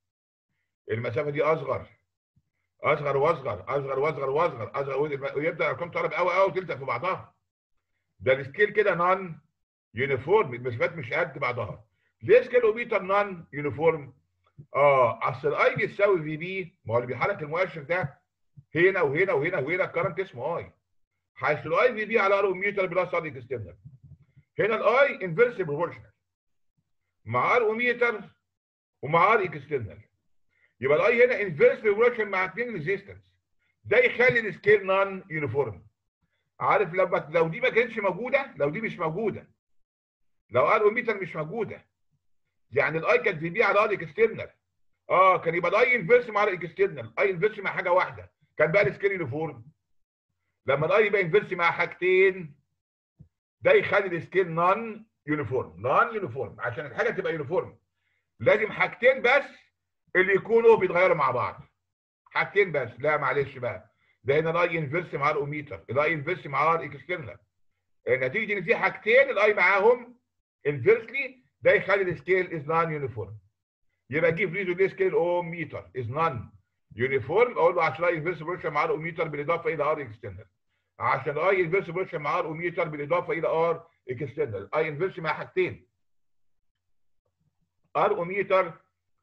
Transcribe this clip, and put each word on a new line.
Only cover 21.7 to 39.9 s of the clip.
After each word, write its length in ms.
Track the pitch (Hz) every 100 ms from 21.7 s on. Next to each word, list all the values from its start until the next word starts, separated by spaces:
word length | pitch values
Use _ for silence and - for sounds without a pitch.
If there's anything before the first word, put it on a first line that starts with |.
| 175 247
في 100 | 214
بي 140 | 208 220
على 160 | 196
ار 120 | 202 202
اوميتر 400 | 180 202 196 185
بلس 280 | 175 175
ار 120 | 170 156
اكسترنال. 500 | 131 117 123 92 - - - - - _ _ _ -
هنا 180 | 196 220
الاي 480 | 202 247 269 233
انفيرس 360 | 185 160 240 240
بروبورشنال 520 | 165 143 170 - - _ _ _ _ _ _ _ _ _ _ _
مع 320 | 104 123 156 233
ار 60 |
اوميتر 580 | 214 220 247 240 240 214 165 _ _ _ _ _ _ _
ومع 300 | 135 170 190
ار 120 | 226
اكسترنال، 560 | 180 156 - 143 104 - - _ _ _ _ _ _ -
يبقى 160 | 123 151
الاي 260 | 202 240
هنا 180 | 247 202
انفيرس 380 | 202 147 240 262
بروبورشنال 480 | 214 202 240 233 202
مع 160 | 190
اتنين 280 | 185 190 247
ريزيستنس، 600 | 202 147 196 - 92 _ _ _ _ _ _
ده 140 | 104 220
يخلي 420 | 240 233 247 240
السكيل 460 | 214 160 202 208 190
نون 380 | 190 196 190 -
يونيفورم. 560 | 156 147 139 123 90 - _ _ _ _ _ _ -
عارف 340 | 127 185 180
لو 120 | 185 185
بت-، 240 | 180 139
لو 180 | 165 165
دي 120 | 233
ما 80 | 254
كانتش 300 | 220 240 226
موجوده، 560 | 202 175 247 269 - 143
لو 140 | 143
دي 100 | 180
مش 180 | 220 160
موجوده، 500 | 160 165 220 113 - _ _ _ _